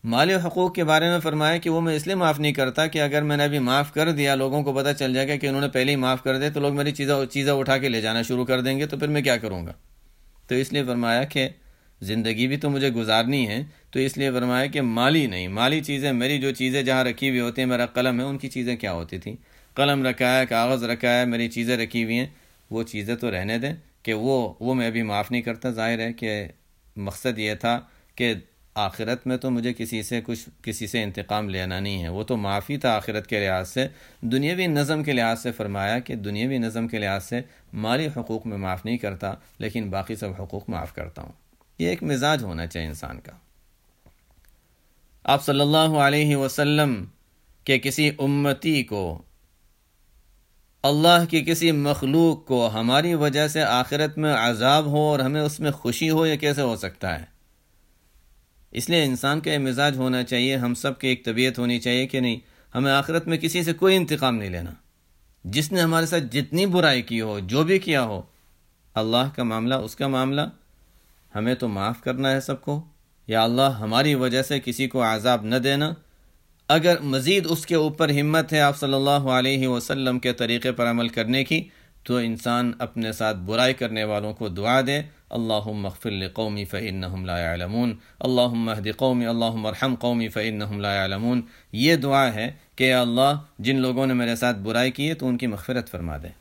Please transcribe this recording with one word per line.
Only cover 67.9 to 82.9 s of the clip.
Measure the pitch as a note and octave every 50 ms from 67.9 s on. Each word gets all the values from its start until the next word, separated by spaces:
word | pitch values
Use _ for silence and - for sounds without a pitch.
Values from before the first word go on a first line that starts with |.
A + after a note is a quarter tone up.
| D#3 C#3 B2
ہو، | A2 G#2 F2+ - - _ _ _ _ _ _ _ _ _ _ _ _ _
اللہ | A2+ A2 A2+ A2+ B2 C3 C#3+ D3
کا | - B2
معاملہ، | A#2 A2+ A2+ A2+ B2 C3+
اس | C3 G#2+ A2 -
کا | - C#3+
معاملہ، | C#3 C3+ B2+ C3 C3 C#3 D3 D3+ - - _ _ _ _ _ _ _ _ _ _ _ _ _ _ _ -
ہمیں | G#2+ G#2+ A#2+ B2+
تو | B2+ B2+
معاف | A2+ G#2 G2 G2 A2 A#2+ -
کرنا | - - B2+ C3 C3+ C3+
ہے | C3+ C3+
سب | C3+ - C#3 -
کو۔ | - - D3 D3+ E3 - _ _ _ _ _ _ _
یا | - A2 A2+ A2+
اللہ، | A#2 A#2+ B2+ C3+ C#3 C3 G#2+
ہماری | G#2+ G#2+ A2 B2 C#3+ D3+ C#3+
وجہ | C3 B2+ B2+ A#2+ C3
سے | C3+ - D3 C#3
کسی | A2+ B2 A#2 - C#3
کو | B2 - C3 A#2+
عذاب | A2 A2+ A2 G#2+ B2+ B2 A2+ G#2
نہ | G#2+ B2
دینا۔ | C3 A#2+ C#3 C#3 C#3 D3+ D#3 E3+ - _ _ _ _ _ _ _ _ _ _ _ _ _
اگر | - D3+ D#3+ D#3 F3 F3 -
مزید | D3 C#3+ C3+ C3+ B2+ D3+ G3 G3+ E3 D#3+
اس | E3 D#3 -
کے | - E3+
اوپر | D#3+ D3+ D#3 D3+ - E3 D3+
ہمت | C#3+ C#3+ D3 D3+ D#3 D#3+ D3+ - D#3
ہے | D#3
آپ | C#3+ C#3+ C#3+
صلی | D3 D3 C3+ C#3
اللہ | C3+ C3+ C#3
علیہ | C#3+ C#3+ C#3 C3 B2+ B2+ B2+ C3 C#3 C3+ C3
وسلم | C3 B2 A#2+ A#2 - C#3 C3+ C3 B2+ B2+ B2+
کے | - B2+ A#2+
طریقے | - B2 A2+ A#2+ A#2+ - B2+
پر | A#2+ - A#2+ A#2
عمل | A#2 A#2+ A#2+ A#2
کرنے | - A#2 A2 A2 B2 C3+ C3+
کی، | - D#3 D#3+ D#3 - _ - - _ _ - _
تو | - B2
انسان | B2 A#2 A#2 A2+ A2+ - A#2+ A#2+ A#2+ B2 A#2+ A2+ -
اپنے | B2+ A#2+